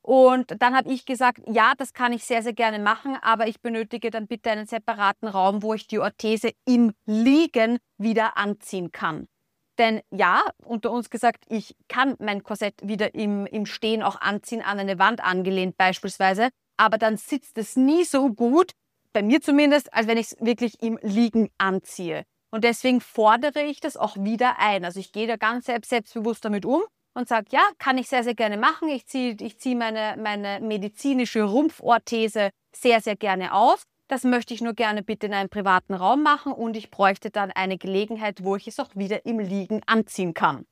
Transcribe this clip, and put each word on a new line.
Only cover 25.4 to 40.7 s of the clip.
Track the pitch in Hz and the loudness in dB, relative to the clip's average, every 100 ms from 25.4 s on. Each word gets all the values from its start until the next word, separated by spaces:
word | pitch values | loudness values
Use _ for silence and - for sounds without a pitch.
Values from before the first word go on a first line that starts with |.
| 214 240 | -2 -2
selbst-, | 247 233 - | -4 -6 -2
selbstbewusst | 240 - 233 214 220 | -4 -4 -6 -6 -4
damit | 226 208 | -4 -4
um | 185 294 440 _ _ | 0 -2 -2 _ _
und | 247 247 | -10 -2
sag, | 226 208 | -2 0
ja, | 262 403 - | 2 2 2
kann | 269 262 | -2 -2
ich | 240 | 0
sehr, | 262 | -2
sehr | 233 | -2
gerne | 226 214 208 | -2 -2 2
machen. | 262 311 320 | 0 0 -4
Ich | 269 | -4
zieh, | - 269 247 214 | -6 -4 -4 -6
ich | 233 - | -12 -8
zieh | 262 | -4
meine, | 247 226 220 214 - | -2 -2 -2 -4 -4
meine | 214 208 202 202 | -6 -4 -6 -6
medizinische | 220 214 202 - 277 254 233 226 | -4 -4 -6 -6 -2 0 0 0
Rumpforthese | 214 233 302 - - 226 - 233 220 220 202 _ _ | 2 2 0 -2 2 2 2 -2 -2 0 -2 _ _
sehr, | - 247 226 | 0 4 4
sehr | 214 | 2
gerne | 202 208 190 185 | -4 -2 -2 0
aus. | 190 247 392 - _ _ | 4 4 4 -2 _ _
Das | 262 | -2
möchte | 254 247 226 | 2 0 -2
ich | 226 | -6
nur | 233 | -6
gerne | 214 220 208 | -2 -2 -2
bitte | 196 214 208 | -6 -6 -4
in | |
einem | 202 196 | -4 -4
privaten | 214 196 185 - | -2 2 2 0
Raum | 190 185 269 | 0 2 4
machen | 302 285 277 | 4 2 -2
und | - 226 220 | -6 -6 -6
ich | - | -12
bräuchte | - 196 196 185 | 2 2 2 -6
dann | 208 196 | -6 -4
eine | 190 190 185 | -4 -4 -4
Gelegenheit, | 185 190 214 220 214 190 | -2 -2 -2 -4 -6 -4
wo | 185 | -4
ich | 196 226 | -4 -6
es | - | -10
auch | 262 | -8
wieder | 190 196 208 | -6 -6 -4
im | - 233 | -4 -4
Liegen | 190 196 180 214 | -2 -4 -4 -4
anziehen | - 226 214 - 180 | 2 2 2 -4 -4
kann. | - 170 139 - | 0 0 0 -12